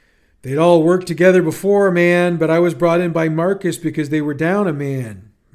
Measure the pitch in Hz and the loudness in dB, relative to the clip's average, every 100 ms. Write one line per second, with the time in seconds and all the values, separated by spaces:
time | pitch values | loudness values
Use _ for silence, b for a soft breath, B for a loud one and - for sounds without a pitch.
0 | _ _ _ _ 127 143 170 170 160 180 | _ _ _ _ -6 0 4 4 4 0
1 | 180 151 180 185 160 - 190 202 196 175 | -2 2 4 4 2 -2 0 2 2 2
2 | 175 175 175 170 160 165 175 139 170 170 | 2 2 0 0 0 2 0 0 0 0
3 | 180 165 160 156 175 196 175 - 156 139 | 0 -2 -2 -2 -2 -2 -4 -6 -6 -6
4 | 143 151 147 135 165 196 196 147 143 135 | -4 -4 -4 -4 -2 0 -2 -4 -6 -6
5 | 113 98 107 _ _ | -8 -12 -20 _ _